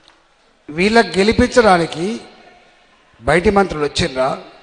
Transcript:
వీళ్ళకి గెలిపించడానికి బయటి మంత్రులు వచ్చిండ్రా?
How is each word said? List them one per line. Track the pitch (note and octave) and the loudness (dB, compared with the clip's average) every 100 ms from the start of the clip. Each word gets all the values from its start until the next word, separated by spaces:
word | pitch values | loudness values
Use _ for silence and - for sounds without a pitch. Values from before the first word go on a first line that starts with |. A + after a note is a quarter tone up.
| _ _ _ _ _ _ - | _ _ _ _ _ _ -12
వీళ్ళకి | D3+ G3 A3+ G3 E3 | -4 0 2 2 0
గెలిపించడానికి | G3+ A3+ B3 - A3 F3+ D#3+ D3 F#3 A#3 - - - - _ _ _ _ _ _ | 0 2 0 2 4 4 0 -6 -8 -8 -14 -20 -20 -20 _ _ _ _ _ _
బయటి | A#2 D#3+ G#3 | 0 0 2
మంత్రులు | G3 G3 D#3 | 2 0 -2
వచ్చిండ్రా? | D3 - F3 C3 C3 F#3 - - | -4 -4 -4 -2 -4 -4 -10 -20